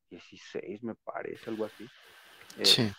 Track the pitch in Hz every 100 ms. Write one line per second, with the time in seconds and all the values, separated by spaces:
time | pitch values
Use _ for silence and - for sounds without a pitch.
0 | - 85 - 87 - - - 107 117 -
1 | - - - - 117 110 107 - 110 -
2 | - - - - - - 98 - 110